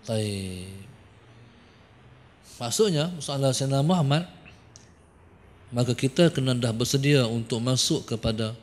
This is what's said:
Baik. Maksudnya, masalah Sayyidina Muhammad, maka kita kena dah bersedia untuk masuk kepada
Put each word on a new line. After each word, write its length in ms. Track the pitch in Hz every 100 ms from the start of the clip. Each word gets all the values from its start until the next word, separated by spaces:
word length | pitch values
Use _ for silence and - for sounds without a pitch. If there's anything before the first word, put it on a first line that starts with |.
| -
Baik. 720 | 113 107 101 95 92 92 95 98 - - - - - - - - - - - - - - - - -
Maksudnya, 540 | 120 - 214 156 160
masalah 420 | 175 - 139 135
Sayyidina 300 | 127 135 139 147
Muhammad, 400 | 180 139 147 175 - - - - - - - - - - - - - -
maka 220 | 123 120
kita 340 | 117 131 - 170
kena 240 | - 131 123
dah 160 | 120
bersedia 540 | 110 120 139 139 143 120
untuk 340 | 117 113 117
masuk 420 | 120 127 - 160
kepada 520 | - 113 117 110 110 117